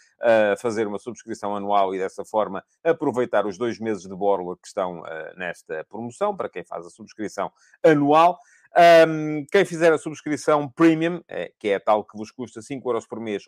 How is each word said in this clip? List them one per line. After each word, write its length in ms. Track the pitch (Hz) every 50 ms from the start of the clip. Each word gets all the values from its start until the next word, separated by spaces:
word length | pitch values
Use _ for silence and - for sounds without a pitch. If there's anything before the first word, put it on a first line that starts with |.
| _ _ _ -
ah, 360 | - 120 113 110 107 104 101 -
fazer 280 | - 120 107 107 113 101
uma 120 | 104 98
subscrição 560 | - 127 110 - - 113 110 - - 101 104
anual 380 | 101 98 101 101 101 98 95 95
e 60 | 95
dessa 260 | 92 92 - - 98
forma 380 | - - 107 104 92 95 92 - _ _ _ -
aproveitar 640 | 165 165 165 156 143 113 127 123 120 - 107 98
os 120 | 104 95 90
dois 220 | 120 120 104 90
meses 280 | 113 113 107 95 87 95
de 80 | 98
borla 400 | 90 101 101 98 92 90 87 90 -
que 100 | _ -
estão, 360 | - 104 95 90 87 85 82
ah, 280 | 78 80 80 78 82 - 92
nesta 480 | 92 87 82 - _ - 80 78 78
promoção, 500 | _ - 104 117 120 120 - 196 208 208
para 140 | 175 113 101
quem 140 | - 90 85
faz 220 | - 87 85 85
a 40 | 87
subscrição 600 | - - 107 98 - - 107 92 - - 95 87 _ _ _ _ _ _ -
anual. 560 | 165 156 147 143 143 151 156 165 175 175 - _ _ _ _ _ _ -
Ahm, 680 | 170 170 170 170 165 165 160 160 156 156 151 151 151 143 -
quem 140 | - 196 185
fizer 260 | - 175 160 165 165
a 60 | 160 147
subscrição 680 | - 165 151 - - 151 147 131 - - 151 147 147 139
premium, 520 | - - 165 165 160 156 160 170 180 170 - -
eh, 240 | - 92 87 - _ _
que 80 | - 104
é 80 | 98
a 40 | 95
tal 240 | - 113 107 107 101
que 120 | _ - 104
vos 140 | 107 104
custa 300 | - - 123 107 - 117
cinco 280 | 107 - 143 131 - 127
euros 160 | 120 113 -
por 140 | - 120 110
mês 240 | 117 113 104 98 -